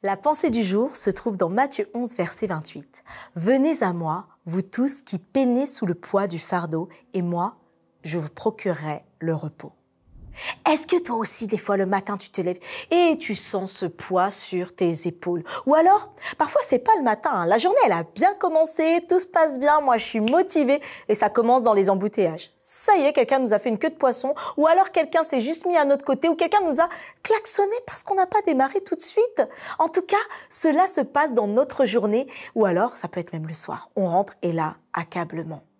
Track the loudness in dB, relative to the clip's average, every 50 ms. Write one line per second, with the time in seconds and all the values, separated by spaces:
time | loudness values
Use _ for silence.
0 | -2 -4 -4 0 0 0 2 2 0 0 0 0 0 0 0 0 0 0 0 0
1 | 0 0 -2 -2 -6 -6 -2 -2 -2 -2 0 0 -2 -2 -2 -8 -8 -6 -6 -8
2 | -8 -6 -4 -4 -4 -4 -4 -6 -4 -4 -6 -6 -8 -10 -16 -16 -18 _ _ -20
3 | _ -20 -20 -20 -20 -12 _ -4 0 2 2 4 4 2 2 0 0 -2 -2 -2
4 | -4 -4 -4 -6 -8 _ _ _ _ -6 -4 -4 -4 -4 -4 -2 0 0 0 -2
5 | -2 -6 -10 -10 -10 _ _ 0 2 2 2 0 0 -2 -2 -2 -2 -4 -4 -6
6 | -6 -2 -2 -2 0 0 -4 -6 -4 -4 -4 -4 -2 -2 -4 -4 -6 -6 -12 -20
7 | _ _ -4 -4 -2 -2 -2 -2 -4 -4 -6 _ _ _ _ _ _ _ _ _
8 | -10 -8 -6 -6 -6 -8 _ -4 -6 -6 -6 -4 -6 -6 -6 -4 -6 -8 -10 -10
9 | _ _ _ _ -4 -4 -4 -4 -6 -10 -12 -14 -20 -20 _ _ _ _ _ _
10 | _ _ -20 -20 -20 -20 -14 -10 -10 -10 -10 _ _ 0 2 2 2 0 0 -2
11 | 0 -2 -4 -2 0 0 0 0 0 -2 -4 -4 -2 -2 0 0 0 0 -2 -2
12 | -2 -6 -6 -6 -6 -8 -6 -6 -4 -4 -6 -6 -10 -12 -12 -12 -4 _ 2 4
13 | 4 4 2 0 -2 -4 0 0 0 0 0 -2 -2 -2 -2 -2 -2 -4 -6 -10
14 | -8 -2 0 0 2 2 0 0 0 0 -2 -4 -6 -6 -4 0 0 0 0 0
15 | -4 -4 -6 -6 -6 -4 -4 -4 -6 -8 -12 -6 0 2 4 4 6 6 4 4
16 | 2 -6 -18 -10 -10 -10 -2 -2 -4 0 0 0 2 2 0 0 4 2 2 4
17 | 2 0 -2 0 -2 -2 0 0 2 2 2 4 4 4 4 4 4 4 2 0
18 | -2 -6 _ 0 2 2 2 2 -2 2 2 2 2 2 2 0 2 2 2 0
19 | 2 2 2 2 2 2 2 2 2 2 0 0 2 4 4 4 4 2 2 2
20 | 0 -4 -2 -2 0 2 2 2 2 2 2 0 2 2 2 0 -2 -10 -16 -16
21 | -2 -2 0 2 2 2 2 2 4 4 4 4 4 4 4 4 4 2 2 0
22 | 0 -4 0 0 0 0 0 -4 -12 -16 _ _ -2 2 4 4 6 6 6 6
23 | 4 2 2 2 2 2 2 2 2 2 0 0 0 -2 -2 -2 -2 -4 -2 0
24 | 0 2 2 2 0 -2 -4 -6 -8 -8 -2 2 4 4 6 4 4 2 2 -2
25 | 0 2 0 0 0 0 0 -2 0 0 -2 0 0 2 2 2 4 4 2 0
26 | 2 -2 -2 0 2 0 2 2 0 2 2 2 2 2 2 2 0 0 -2 -14
27 | -18 -20 -20 _ _ -2 -2 0 2 0 2 2 2 0 -2 -6 -8 -6 -4 -4
28 | -2 0 0 0 0 2 0 0 0 2 0 0 0 0 -2 -6 -4 -4 -6 -4
29 | -4 -2 0 0 0 0 0 -2 -2 -2 -4 -16 -14 -14 -2 -2 -2 0 0 -4
30 | -2 0 -2 -2 -2 -4 -12 -18 -8 _ 0 2 4 4 4 4 2 2 2 -2
31 | -2 0 0 0 0 2 0 -2 -2 2 2 0 0 0 0 0 0 2 2 0
32 | 0 2 0 -2 -2 -4 -12 -18 -18 -8 _ 0 2 2 2 0 0 0 -2 -6
33 | -8 -6 -8 -8 -10 -8 -10 -10 -10 -6 -4 -4 -4 -4 -6 -12 -14 _ _ -4
34 | -2 0 0 0 0 -2 -6 _ -4 -2 -2 -2 -2 -4 -6 _ _ _ -8 -8
35 | -8 _ -6 -8 -8 -6 -8 -10 -10 -10 -12 -14 _ _ _